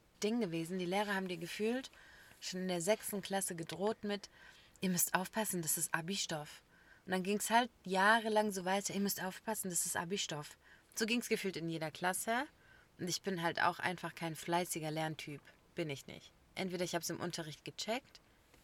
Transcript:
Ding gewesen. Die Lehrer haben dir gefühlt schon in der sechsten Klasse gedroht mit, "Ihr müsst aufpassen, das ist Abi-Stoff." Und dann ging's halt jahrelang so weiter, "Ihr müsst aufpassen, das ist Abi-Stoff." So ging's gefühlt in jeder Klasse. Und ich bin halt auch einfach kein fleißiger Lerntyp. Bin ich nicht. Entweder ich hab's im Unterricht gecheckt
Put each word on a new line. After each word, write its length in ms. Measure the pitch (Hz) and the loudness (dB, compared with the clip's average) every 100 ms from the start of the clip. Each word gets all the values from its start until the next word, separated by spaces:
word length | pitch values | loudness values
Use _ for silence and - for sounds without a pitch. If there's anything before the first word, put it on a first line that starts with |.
| _ - | _ -2
Ding 160 | 208 240 | 0 2
gewesen. 400 | 196 165 165 185 | 2 0 -2 -2
Die 60 | 175 | 2
Lehrer 300 | 190 208 196 | 2 2 0
haben 120 | 190 | 0
dir 100 | 175 | -4
gefühlt 540 | 175 - 214 254 - - - - - - | -6 -2 0 0 -4 -14 -20 -20 -20 -12
schon 220 | - 185 | -6 -2
in 60 | 185 | 0
der 140 | 175 | 2
sechsten 400 | 170 220 - 202 | 2 2 0 -6
Klasse 340 | - 196 - 175 | -2 -2 -2 -4
gedroht 480 | 160 160 202 220 | -6 -2 0 0
mit, 260 | 208 202 - - - - - - | -2 -4 -6 -20 -20 -20 -20 -4
"Ihr 80 | 190 | 0
müsst 260 | 175 - 180 | 2 2 2
aufpassen, 460 | 185 220 208 180 | 0 -2 -2 0
das 160 | 156 - | 0 -2
ist 160 | - | -2
Abi-Stoff." 680 | 165 165 202 - 156 151 - - - - - - | -2 -2 -4 -2 -4 -6 -14 -20 -20 -20 -16 -2
Und 60 | |
dann 120 | 185 | 0
ging's 260 | 185 208 - | 2 0 4
halt 220 | 226 254 - | 4 4 0
jahrelang 680 | 180 185 202 226 220 214 214 | 0 6 8 8 6 4 4
so 140 | 196 180 | 2 2
weiter, 280 | 196 - | 2 2
"Ihr 80 | 196 | 0
müsst 220 | 202 - | 0 0
aufpassen, 460 | 185 - - 220 190 | -4 -4 -4 -4 -2
das 160 | 170 - | 0 0
ist 120 | 185 | 0
Abi-Stoff." 600 | 175 196 - 147 151 - - - - - | 0 -2 -2 -4 -8 -14 -20 -20 -10 -2
So 100 | 220 | 2
ging's 240 | 240 - | 2 2
gefühlt 280 | 220 196 165 | 0 0 -2
in 120 | 165 | -2
jeder 220 | 165 156 | -2 -4
Klasse. 540 | - 180 185 - 240 302 - - - - - | -2 0 0 0 0 -2 -8 -20 -20 -20 -8
Und 80 | 175 | -4
ich 140 | - | -2
bin 220 | 196 180 | -2 0
halt 180 | 170 - | 0 4
auch 180 | 175 180 | 2 2
einfach 360 | - 180 170 - | -2 -2 -6 -6
kein 200 | 165 156 | -6 -4
fleißiger 540 | - 170 175 170 156 | 0 0 0 -4 -4
Lerntyp. 500 | 156 156 156 - 143 - - - - | -2 -2 -4 -8 -12 -14 -20 -12 -6
Bin 140 | 160 | -4
ich 180 | 139 - | -6 -10
nicht. 240 | - - - - - | -16 -18 -20 -12 -6
Entweder 280 | 190 175 | -4 -2
ich 120 | 180 - | 0 -2
hab's 140 | - | -2
im 80 | 170 | -4
Unterricht 440 | 175 165 156 147 | -4 -4 -8 -10
gecheckt 580 | - - - 247 - - - _ _ - | -12 -8 -4 -4 -4 -18 -20 _ _ -16